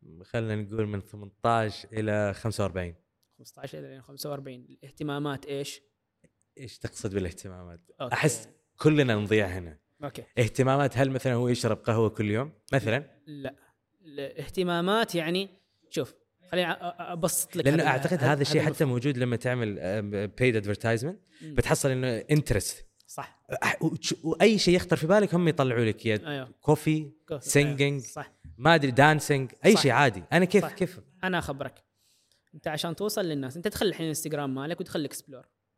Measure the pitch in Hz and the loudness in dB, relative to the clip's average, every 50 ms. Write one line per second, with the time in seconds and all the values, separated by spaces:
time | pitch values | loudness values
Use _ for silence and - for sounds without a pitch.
0 | - - 80 85 92 - - 117 113 110 107 107 104 101 110 110 107 104 104 98 | -20 -20 -20 -20 -16 -6 -4 -4 -2 -2 -4 -4 -4 -6 -4 -4 -4 -2 -4 -8
1 | - - - 104 101 98 _ - - 117 117 113 110 104 - - - - 110 110 | -8 -10 -18 -18 -18 -18 _ -2 0 2 2 2 2 -2 -4 -10 -14 -10 -6 -4
2 | 110 107 104 107 104 101 95 - - 113 - - 101 92 82 95 87 87 85 _ | -2 0 0 0 0 -2 -2 -4 -6 -6 -2 -2 -2 -2 -2 -4 -6 -6 -10 _
3 | _ _ _ _ _ _ _ _ 123 - - 131 135 127 156 151 139 135 135 135 | _ _ _ _ _ _ _ _ -20 -20 -18 -16 -16 -14 -12 -14 -14 -14 -16 -20
4 | 120 - 139 135 - 151 143 139 135 135 123 123 123 - - _ 147 135 - - | -20 -20 -18 -12 -10 -10 -10 -10 -12 -14 -16 -16 -20 -20 -20 _ -20 -20 -12 -8
5 | 151 147 143 143 147 147 139 131 - 147 143 139 143 - - - _ _ _ _ | -6 -4 -4 -4 -4 -4 -6 -8 -8 -8 -6 -6 -6 -8 -10 -16 _ _ _ _
6 | _ _ _ _ _ _ _ _ _ _ _ - 131 110 - - - - - - | _ _ _ _ _ _ _ _ _ _ _ -18 -18 -18 -14 -10 -10 -10 -10 -8
7 | - 101 98 98 92 85 87 - - 95 90 90 90 87 87 - _ _ _ - | -8 -4 -2 -2 -4 -4 -8 -12 -16 -16 -16 -16 -16 -18 -20 -20 _ _ _ -12
8 | 135 120 - - 156 147 - - - - _ _ _ _ _ - - 156 156 147 | -6 -6 -4 0 0 0 -2 -2 -12 -18 _ _ _ _ _ 2 4 4 6 6
9 | 135 123 110 104 104 95 107 107 98 90 87 92 87 82 73 _ _ _ _ - | 4 4 2 0 2 4 4 4 4 0 -4 -8 -10 -12 -16 _ _ _ _ -14
10 | 143 139 - 131 110 _ - 123 117 107 - - 127 131 135 143 143 127 - 123 | -14 -12 -12 -14 -16 _ 0 0 0 2 2 2 2 2 4 2 2 0 2 2
11 | 139 131 131 127 - 131 120 120 123 123 120 - - 110 107 - - 120 110 113 | 0 2 0 -2 0 0 0 2 2 2 0 0 0 0 -2 0 0 0 2 4
12 | 110 101 - - 107 104 104 113 139 156 - _ _ - 139 131 101 113 113 143 | 2 2 2 0 -2 0 0 -2 -2 -6 -10 _ _ -2 -2 0 0 0 -2 -2
13 | 147 - _ _ _ 156 147 143 131 131 135 _ _ _ _ _ _ _ _ _ | -4 -8 _ _ _ -18 -16 -12 -12 -12 -12 _ _ _ _ _ _ _ _ _
14 | 190 156 139 143 139 135 - - 139 - - 190 180 175 175 170 175 190 214 233 | _ -16 -12 -10 -10 -10 -10 -12 -12 -6 -2 -2 0 0 0 0 0 2 2 2
15 | 220 226 - 170 156 165 175 185 196 190 - _ _ _ _ _ _ _ - 160 | 0 0 -2 -2 -2 0 -2 -2 -4 -6 -12 _ _ _ _ _ _ _ -6 -6
16 | 127 - - _ _ _ _ _ _ - 170 180 175 165 185 - 175 175 - - | -6 -6 -10 _ _ _ _ _ _ -4 -2 -2 -2 -2 -4 -4 -6 -10 -8 -10
17 | 165 - 175 165 185 165 - - - - - 170 139 139 151 170 147 151 131 139 | -10 -10 -4 -2 -2 -2 -2 -2 -6 -4 -4 0 2 2 2 4 4 2 2 2
18 | 143 165 185 147 131 135 151 139 139 - - 151 151 156 147 - 156 131 123 120 | 0 0 0 2 2 2 2 2 0 2 2 2 2 2 0 0 0 2 2 0
19 | 123 147 135 120 127 123 117 110 - 127 127 123 113 104 98 69 80 92 101 110 | 0 -2 0 0 0 -2 -2 -2 -2 -2 -2 -2 -2 -2 -4 -4 -4 -4 -2 -2
20 | 104 101 101 98 107 92 - - 127 127 113 110 98 104 101 - - 113 117 107 | -4 -4 -4 -4 -4 -4 -2 2 2 4 4 2 0 -2 -4 -2 0 0 0 0
21 | 127 165 202 - _ _ _ - 160 156 143 123 - - 156 - - 135 131 127 | -2 -6 -8 -10 _ _ _ -18 -14 -2 -2 -2 2 2 0 2 2 0 0 0
22 | 127 127 113 107 - - 151 151 - - 110 95 - - - - - _ _ _ | 0 -2 -2 -4 0 2 2 2 2 2 0 0 0 -2 -10 -10 -16 _ _ _
23 | _ _ - 139 - - _ _ _ - - - - - - - 165 156 - - | _ _ -14 -14 -14 -14 _ _ _ -8 -6 -2 0 -2 0 0 -2 -2 -2 -2
24 | - - - - - 160 156 - 202 226 220 185 - 180 175 175 - - 165 - | -4 -6 -6 -4 -2 -4 2 6 6 6 6 6 4 4 4 4 4 2 0 0
25 | 156 156 202 214 202 - 165 175 175 156 - - 135 131 113 120 117 107 104 - | 4 4 4 4 4 4 2 2 2 2 2 2 2 2 2 2 2 2 0 0
26 | - 110 107 104 - 151 143 135 127 - - _ - 147 151 147 - 160 156 156 | 0 -2 -2 0 -2 -6 -8 -8 -10 -12 -16 _ 2 2 2 4 4 0 0 0
27 | 151 139 - _ _ - 156 131 - - - 143 147 147 143 131 143 143 147 135 | -2 -8 -14 _ _ -10 -10 -8 -4 2 4 4 4 4 2 0 0 0 0 -4
28 | 120 - - 151 135 - _ _ - - - - 131 160 170 156 143 131 117 131 | -8 -10 -14 -14 -14 -16 _ _ -20 -20 -12 2 4 6 6 6 4 2 6 8
29 | 143 151 156 147 - - 147 135 131 120 - - - 185 220 165 143 131 113 135 | 8 8 6 4 2 0 0 0 0 -6 -8 4 6 6 6 8 6 4 6 6
30 | 143 127 95 92 82 - 151 175 185 180 208 196 165 147 - - 185 170 - - | 4 4 2 -2 -6 0 2 2 4 6 4 2 2 2 -4 -4 -4 -4 -4 -16
31 | - _ _ - 185 185 180 170 - - 139 139 131 127 _ _ _ _ _ _ | -20 _ _ -8 -6 -4 -4 -4 -4 -6 -8 -8 -10 -12 _ _ _ _ _ _
32 | _ _ _ _ _ _ _ _ _ _ - 147 - 165 156 156 - 170 156 - | _ _ _ _ _ _ _ _ _ _ -20 -10 -8 -6 -6 -4 -4 -6 -4 -4
33 | 202 214 - 220 185 165 151 139 131 127 131 175 170 208 - - 226 180 156 - | -4 -4 -2 -2 -2 -2 -2 -4 -6 -6 -10 -8 -8 -8 -4 -2 -2 -2 -2 -2
34 | 165 160 147 - - 156 156 143 143 135 131 135 143 160 175 175 180 - - 170 | -4 -4 -4 -6 -6 -6 -6 -4 -4 -4 -6 -6 -6 -8 -8 -8 -8 -8 -6 -6
35 | 143 - - - - 151 131 123 - _ _ _ _ _ _ | -6 -6 -10 -12 -16 -18 -20 -20 -20 _ _ _ _ _ _